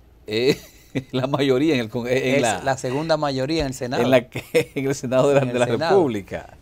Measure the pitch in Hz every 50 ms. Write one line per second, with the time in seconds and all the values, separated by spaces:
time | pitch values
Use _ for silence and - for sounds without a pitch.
0 | _ _ - - - - 107 110 120 135 - - - - - - - - - 135
1 | 127 - - 127 127 135 139 147 143 139 131 127 147 165 151 127 117 107 - 123
2 | 117 123 127 131 - 131 131 143 143 113 104 90 - 135 135 131 - 131 123 139
3 | 160 165 160 151 151 147 139 131 131 135 165 165 151 135 127 - - 120 127 151
4 | - 123 131 127 117 - - 120 - - - 165 147 - - 143 135 135 139 -
5 | - 123 123 131 135 143 143 135 135 127 120 123 123 120 120 123 151 165 180 202
6 | 175 139 113 104 95 - - 82 69 - - -